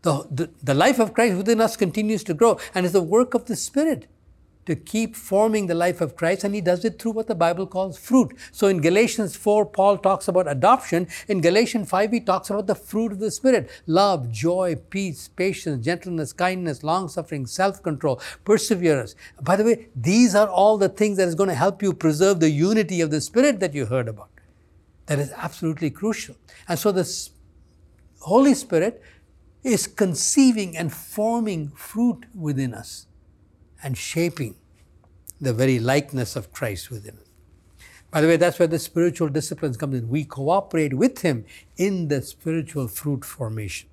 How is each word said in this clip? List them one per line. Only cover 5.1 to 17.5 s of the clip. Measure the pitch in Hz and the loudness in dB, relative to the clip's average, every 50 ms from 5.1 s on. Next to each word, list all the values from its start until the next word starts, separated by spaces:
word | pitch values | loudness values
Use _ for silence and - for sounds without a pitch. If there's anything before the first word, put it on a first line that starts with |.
| 226 | -6
forming | - - - 190 196 214 226 214 214 202 | -14 -8 0 2 2 4 4 2 0 0
the | 175 170 | -2 0
life | 165 175 180 175 180 | 0 0 0 0 -2
of | 170 143 - | -4 -6 -4
Christ, | - 170 165 190 190 - | -2 0 0 0 0 -2
and | 202 202 | -4 -4
he | 208 | -2
does | 175 180 180 175 180 | 0 0 0 0 0
it | 226 - - | -4 -4 -4
through | - 226 | -6 -6
what | 214 220 220 | -4 -4 -4
the | 226 214 | -4 0
Bible | 165 170 165 175 170 190 | 2 2 2 2 0 -6
calls | 190 - 185 190 190 151 - | -6 -4 -4 -4 -4 -6 -14
fruit. | - - 233 269 240 - - - - - | -4 2 4 4 4 2 -2 -16 -20 -20
So | - - - 196 | -4 0 2 2
in | 190 175 | 2 4
Galatians | 147 165 180 202 233 226 - - 214 170 - | 2 2 4 4 2 2 0 -4 -4 -4 -6
four, | - - 208 208 214 208 | -4 0 0 2 2 0
Paul | - - - 190 202 202 185 | 0 0 2 4 4 4 4
talks | - 190 196 185 - - | 2 0 0 2 -2 0
about | 175 180 185 | 0 0 0
adoption. | 147 143 131 127 196 208 - - - 170 170 185 - - - - | 0 -2 2 4 4 4 4 2 -2 -2 -2 -2 -2 -8 -14 -6
In | - 208 185 | -2 -2 2
Galatians | 156 170 180 208 240 220 - 226 196 - | 2 4 4 4 2 2 0 -4 -2 0
five, | - 185 208 220 | 0 0 0 2
he | 226 233 | 0 -2
talks | 233 - 185 185 185 - | 0 0 -2 -2 -2 -4
about | 202 208 208 190 | -4 -4 -2 -2
the | 202 | -4
fruit | - - - - 214 226 226 | -4 -4 -6 -4 -4 -4 -4
of | 202 185 | -4 -6
the | 214 214 | -6 -6
Spirit: | - - - 262 254 214 131 - - - _ | -6 0 2 2 2 2 0 -4 -14 -16 _
love, | - 160 180 202 202 190 156 127 117 | 0 2 4 4 4 2 0 -2 -6
joy, | 113 104 127 165 175 185 190 180 160 101 - _ | -6 -2 0 0 2 2 0 -2 -2 -4 -8 _
peace, | - 190 196 185 143 - - | -6 -6 -4 -4 -6 -10 -14
patience, | - _ - 180 196 180 185 - 175 147 127 110 | -18 _ -2 -2 -2 -2 -4 -6 -6 -6 -4 -2
gentleness, | 143 175 170 - 185 175 160 151 127 | -2 -4 -4 -4 -8 -6 -6 -6 -8
kindness, | - - 180 185 185 185 180 165 139 - - | -4 -2 -2 -2 0 -2 -4 -6 -6 -6 -4
long-suffering, | 151 165 190 190 160 - 180 156 - 160 143 131 | -2 -2 -2 -2 -4 -8 -8 -8 -8 -8 -8 -8
self-control, | 117 | -8